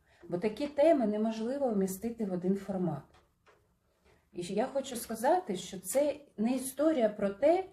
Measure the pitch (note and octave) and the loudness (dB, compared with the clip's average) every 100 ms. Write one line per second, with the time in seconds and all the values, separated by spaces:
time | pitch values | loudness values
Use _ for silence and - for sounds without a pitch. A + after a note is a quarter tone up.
0 | _ _ - F3 G#3+ G#3+ C#4+ C#4+ D4+ D#4 | _ _ -8 -4 -2 -2 -4 4 6 6
1 | G#3+ G#3 A3 A3 A3 C#4 C4+ G#3 F#3+ - | 4 0 -2 -2 -4 -2 0 2 0 -2
2 | A#3 A#3 G#3 F3+ F3+ G3 - F#3+ F3 C#3+ | -8 -4 -4 -2 0 0 -2 -2 -2 -4
3 | - _ _ _ _ _ _ _ _ _ | -8 _ _ _ _ _ _ _ _ _
4 | _ _ _ - F3 G3+ A3 C#4 C4 A#3+ | _ _ _ -10 -4 -2 -2 -2 -6 -8
5 | - G#3+ B3 F4+ F4+ F3+ - F3+ - C4 | -8 -2 2 2 0 -6 -6 -10 -2 0
6 | D4 C#4 - - A3 C4 - - D#4 D#4 | 2 0 -10 -4 -2 0 -4 0 2 4
7 | G#3+ G#3 G3+ G3+ D4 F4+ F#4+ | 2 2 -4 2 4 4 0